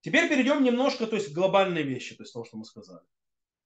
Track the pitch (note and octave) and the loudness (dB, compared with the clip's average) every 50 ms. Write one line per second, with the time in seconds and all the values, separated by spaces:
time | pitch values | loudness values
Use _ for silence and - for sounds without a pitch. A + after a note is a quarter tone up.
0 | _ D#3+ E3 D4+ F4 E4+ D#4 C4 B3 A#3 D4 D4 C4+ B3 A#3 A#3+ C4 C#4 - - | _ 0 2 2 2 2 2 2 4 2 4 4 4 2 4 4 2 0 0 -2
1 | A3+ A3 A3 G3+ - - D3 D#3+ F#3 F#3+ F#3 G3 G3 F#3+ F3 E3 D3+ C#3 C3 A#2+ | -4 -4 -2 -4 -4 -4 -2 0 0 4 4 4 4 4 0 -2 -2 -4 -4 -6
2 | - - A2+ _ A2 - - A#2+ A2+ - - A2 A2 - _ A2 G2+ F#2 F2+ E2 | -8 -12 -16 _ -20 -14 -12 -14 -14 -12 -14 -14 -16 -14 _ -20 -20 -20 -20 -20
3 | _ _ _ _ _ _ _ _ _ _ _ _ _ | _ _ _ _ _ _ _ _ _ _ _ _ _